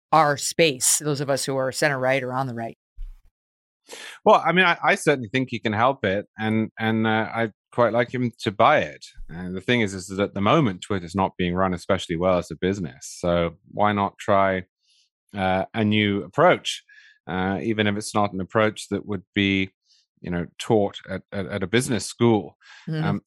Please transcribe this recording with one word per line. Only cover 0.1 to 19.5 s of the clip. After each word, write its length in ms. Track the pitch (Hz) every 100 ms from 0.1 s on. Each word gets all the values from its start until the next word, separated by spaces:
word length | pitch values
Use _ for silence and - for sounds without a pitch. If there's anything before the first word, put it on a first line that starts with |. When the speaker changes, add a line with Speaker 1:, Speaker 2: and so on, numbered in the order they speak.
Speaker 1:
our 240 | 156 147 143
space, 640 | - - 165 123 - -
those 220 | 151 139
of 80 | 139
us 160 | 135
who 120 | - 135
are 160 | 131
center 260 | - 151 131
right 240 | 127 135
or 100 | 127
on 140 | 127 131
the 80 |
right? 220 | 117 113 - _ - - - _ _ _ _ _ _ - - - -
Speaker 2:
Well, 180 | 202 190
I 80 | 151
mean, 120 | 175
I, 140 | 180 165
I 120 | 151
certainly 340 | 202 160 139 107
think 200 | 131 127
he 80 | 113
can 160 | 113
help 300 | 104 127 135
it, 220 | 101 101 - -
and, 320 | 110 110 110 -
and, 280 | 113 110 110
uh, 220 | 110 104
I'd 180 | 113 113 _ _
quite 220 | - 117
like 220 | 117 123
him 180 | 123 120 -
to 100 | 110
buy 280 | 101 123 147
it. 260 | 76 69 - - -
And 260 | 82 90
the 60 | 92
thing 200 | - 123
is, 100 | 101
is 140 | 98 87
that 140 | 95
at 140 | 95
the 60 | 98
moment, 400 | 101 156 123 90
Twitter's 320 | - 98 87
not 220 | 98 95 -
being 180 | 90
run 200 | 90 95
especially 420 | 87 - 92 - 82
well 220 | 92 90
as 120 | 80
a 60 | 80
business. 600 | 92 101 76 - - -
So 380 | 87 87 85 - _
why 200 | - 104
not 240 | 104 98 -
try, 460 | - 98 98 92 - _ _ _ _ _ _ 101
uh, 280 | 95 95 -
a 100 | 113
new 380 | 104 107 104 101
approach, 600 | - - 175 123 - - _ - _ _ -
uh, 320 | 90 95 95
even 240 | 107 107 104
if 100 | 104
it's 180 | -
not 180 | 107 101
an 80 | 92
approach 480 | 90 113 110 - -
that 140 | 101
would 200 | - 98 -
be, 360 | 104 98